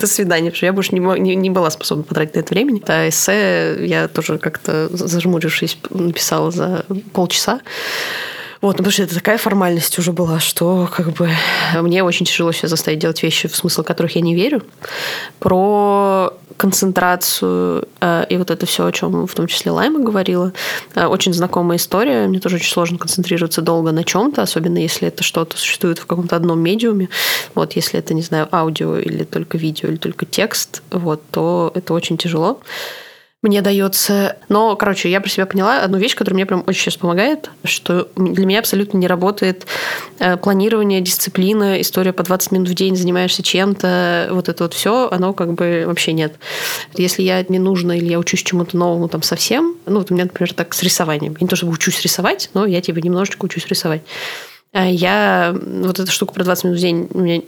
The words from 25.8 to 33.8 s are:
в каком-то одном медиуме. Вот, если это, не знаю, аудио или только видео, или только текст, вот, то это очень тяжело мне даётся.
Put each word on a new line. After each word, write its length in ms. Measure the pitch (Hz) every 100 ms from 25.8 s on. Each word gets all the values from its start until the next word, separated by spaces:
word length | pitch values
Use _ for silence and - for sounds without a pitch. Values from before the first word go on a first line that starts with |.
| 180 170
в 60 |
каком-то 320 | - 170 170 170
одном 240 | 170 165
медиуме. 480 | 165 214 233 208 185 - - - -
Вот, 220 | - 160 -
если 220 | 160 -
это, 140 | 160
не 100 | 160
знаю, 240 | 165 160 156
аудио 460 | 175 160 156 160 160
или 260 | - 160
только 320 | 160 165 165 165
видео, 320 | 160 156 156
или 80 | 160
только 300 | 170 - 160
текст, 560 | - 214 - - - -
вот, 320 | 185 175 151 -
то 420 | - 160 175 165
это 200 | 185 180
очень 240 | 170 170 165
тяжело 420 | 175 160 170 269 - - - - - - _ _
мне 200 | 220 202
даётся. 720 | 196 202